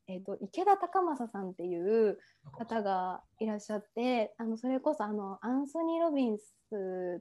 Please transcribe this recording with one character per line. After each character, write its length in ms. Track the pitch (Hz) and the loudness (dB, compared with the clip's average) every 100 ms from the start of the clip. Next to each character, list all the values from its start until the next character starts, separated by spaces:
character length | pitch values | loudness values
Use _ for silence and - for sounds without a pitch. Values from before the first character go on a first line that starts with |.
| - | -12
え 100 | 185 | -10
ー 80 | |
と、 140 | 190 196 | -8 -8
池 240 | 202 311 | -6 0
田 140 | 392 392 | 4 4
隆 260 | 349 392 | 4 2
正 240 | 349 277 226 | 2 0 -4
さ 140 | 202 | -6
ん 80 | 190 | -6
っ 40 | |
て 100 | 180 | -6
い 440 | 180 175 185 226 214 | -4 -2 2 6 6
う 100 | - - _ - | 2 -6 _ -18
方 300 | - 226 226 | -10 -4 -2
が 400 | 202 190 185 180 - _ | 0 0 0 -6 -12 _
い 60 | |
ら 120 | 220 208 | -2 -2
っ 20 | |
し 120 | - | -4
ゃ 80 | 214 | -6
っ 60 | - | -4
て、 400 | - 247 247 214 - | -2 2 2 0 -2
あ 60 | |
の、 120 | 226 226 | -4 -2
そ 120 | 254 | 0
れ 120 | 262 | 0
こ 140 | 277 | 0
そ、 100 | 302 | 0
あ 80 | 214 | -2
の、 260 | 208 196 196 | -2 -4 -6
ア 60 | 226 | -2
ン 180 | 262 277 | 0 0
ソ 140 | 330 | -2
ニ 160 | 330 330 | 0 2
ー・ 20 | |
ロ 100 | 339 | 2
ビ 160 | 285 240 | 2 2
ン 120 | 208 | 0
ス 840 | - _ _ 208 190 185 180 175 | -6 _ _ -4 -4 -2 -4 -4